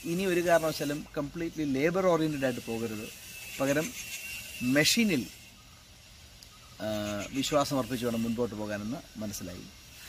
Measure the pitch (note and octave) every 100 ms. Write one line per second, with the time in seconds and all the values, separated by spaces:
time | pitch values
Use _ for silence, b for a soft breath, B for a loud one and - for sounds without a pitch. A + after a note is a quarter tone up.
0 | D#3+ F3 G3 F3 F3 E3 D#3 D3+ D3 D3
1 | - - C#3+ E3+ E3 D#3+ D3 C3+ D#3+ F3+
2 | F#3 E3 D#3 D3 C3 A#2+ A#2+ A2+ A2+ G#2+
3 | A2+ - - - - - C#3 C#3+ A#2+ -
4 | - - - - - - B2 C#3 D3+ A#3
5 | A3 D3 G2+ - - - - - - -
6 | - - - - - - - - G#2+ G#2+
7 | G#2 G#2 F#2 C3+ B2+ D3 C#3 C#3 A2+ B2
8 | A#2+ A2+ A#2 A2+ A#2+ G#2 G#2 G#2 G#2 D3+
9 | - - G#2+ - - - - - - -